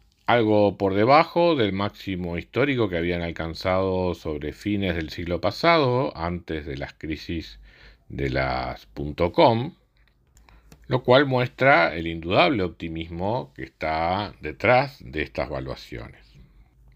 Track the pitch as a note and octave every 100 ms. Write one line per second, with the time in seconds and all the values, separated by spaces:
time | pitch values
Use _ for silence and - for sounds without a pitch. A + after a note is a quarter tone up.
0 | _ _ - A#2 A2 G#2+ G2+ F2+ G2 G2
1 | A2 C#3+ E3 F3 E3+ D3+ G#2 F#2+ G2+ -
2 | - F#2 F2 E2+ - - C#3+ B2+ G#2+ F2
3 | E2+ F2 E2+ E2 E2 E2 F#2+ F#2 F#2+ F#2
4 | F2+ E2+ E2+ D2+ D2 - G2+ G#2 G2 E2+
5 | D#2 - E2+ F2 F2+ - E3 E3+ C3+ B2
6 | C3+ - E2 F2 - D#2 C#2+ C#2 C#2 -
7 | D#2 D2+ - E2+ - - - - - -
8 | - - C2+ C2 C2 B1+ B1+ B1 - -
9 | D2 C#2 E2+ - D3+ A2+ C#3 - _ _
10 | _ _ _ _ - - _ - - B2+
11 | - B2+ C#3+ B2+ B2 - C3 D3+ D#3+ D#3
12 | E2 E2 E2 G#2+ F3 B2+ F2+ - E2+ D#2+
13 | E2 E2+ F#2+ B2 - - C2 - D#2+ D#2
14 | E2 F#2 G2+ - - C#2+ G2+ B2 C#3 -
15 | A#1+ C#2+ C#2+ - C2 C2+ C2 A#1+ - A#1+
16 | A1+ - _ - - _ _ _ _